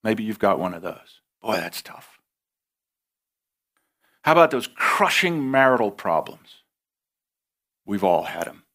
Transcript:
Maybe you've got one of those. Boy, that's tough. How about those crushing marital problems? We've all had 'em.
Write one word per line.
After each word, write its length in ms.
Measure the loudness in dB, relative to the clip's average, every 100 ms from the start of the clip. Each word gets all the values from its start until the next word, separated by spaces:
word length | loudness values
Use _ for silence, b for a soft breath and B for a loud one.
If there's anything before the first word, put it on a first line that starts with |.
Maybe 200 | -2 -4
you've 160 | -4 0
got 180 | 0 0
one 160 | -4
of 80 | -6
those. 400 | -12 -12 _ _ _ _
Boy, 180 | -6 -4
that's 260 | -4 -12
tough. 300 | -16 -20 -20 _ _ _ _ _ _ _ _ _ _ _ _ _ _ _ _ _ _ _ _ _
How 80 | 2
about 180 | 4 4
those 160 | 2 -6
crushing 880 | -2 0 2 2 2 0 -2 0
marital 400 | 4 4 4 0
problems? 720 | -2 -2 -2 -2 -16 -20 -20 _ _ _ _ _ _ _ _ _ _ _ _ -8
We've 180 | -2
all 200 | 2 2
had 240 | -2 -8 -10
'em. 160 | -12 _